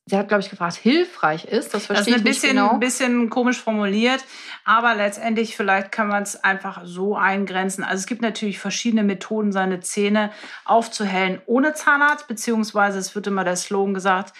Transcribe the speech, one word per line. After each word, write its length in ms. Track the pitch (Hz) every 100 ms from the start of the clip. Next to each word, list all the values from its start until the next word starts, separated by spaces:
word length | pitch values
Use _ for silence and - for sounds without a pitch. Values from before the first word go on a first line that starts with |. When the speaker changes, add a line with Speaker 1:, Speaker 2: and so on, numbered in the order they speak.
| -
Speaker 1:
sie 100 | 196
hat, 140 | 202
glaub 100 | 208
ich, 100 | 196
gefragt, 280 | 196 175 -
hilfreich 680 | 220 320 349 - 156 156
ist? 300 | - 220 -
Das 0 |
Speaker 2:
Das 80 | 208
ist 40 | -
Speaker 1:
verstehe 260 | 208 208
Speaker 2:
ein 60 | 240
Speaker 1:
ich 40 |
nicht 120 | 220 262
Speaker 2:
bisschen, 200 | 285 254
Speaker 1:
genau. 160 | 202
Speaker 2:
ein 80 | 240
bisschen 500 | 247 - 254 240 226
komisch 320 | 254 247 247
formuliert, 640 | - 214 202 208 240 262 - - - -
aber 320 | - 220 233 214
letztendlich, 600 | 202 208 226 226 220 -
vielleicht 340 | 196 190 196
kann 160 | - 208
man's 300 | 202 196 -
einfach 420 | 196 190 196 185 175
so 320 | 175 196 208
eingrenzen. 680 | 190 196 190 185 190 190
Also 160 | - 190
es 80 | 190
gibt 140 | 233
natürlich 380 | 226 214 208 190
verschiedene 440 | 196 190 240 226
Methoden, 480 | 202 190 - 220 208
seine 300 | 196 190 180
Zähne 500 | - - 202 214 208 - - -
aufzuhellen 760 | - 226 226 - 202 190 190 185 -
ohne 260 | 240 302
Zahnarzt, 560 | 302 302 285 294 294 -
beziehungsweise 680 | 214 - 226 214 214 202 190
es 160 | 190
wird 140 | 208 202
immer 160 | 196
der 140 | 175 180
Slogan 360 | - 196 196
gesagt, 400 | 190 185 185 202 -